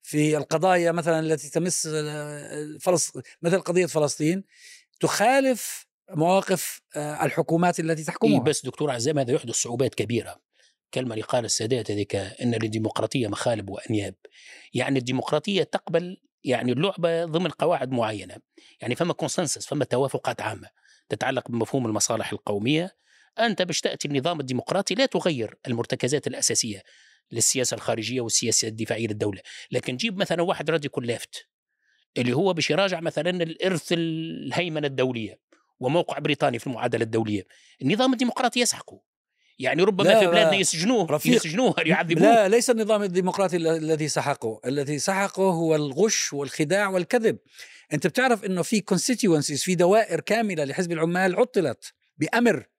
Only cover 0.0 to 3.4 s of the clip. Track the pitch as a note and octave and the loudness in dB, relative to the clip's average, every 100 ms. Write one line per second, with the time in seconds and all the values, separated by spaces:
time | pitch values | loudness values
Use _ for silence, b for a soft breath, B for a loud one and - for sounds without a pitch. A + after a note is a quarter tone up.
0 | - D3+ D3+ D3+ C#3 D#3+ F#3 F3+ E3+ E3+ | -4 0 2 0 0 0 4 4 4 0
1 | E3 D#3+ D#3+ D#3 - - F3 - D#3+ D#3 | 0 0 2 -2 -2 -2 -2 -2 -2 -4
2 | D3+ D3+ D3 D3 D3+ D3+ D3+ D#3 - F3+ | -4 -8 -10 -12 -10 -10 -10 -4 0 2
3 | - C3+ B B | 0 -6 B B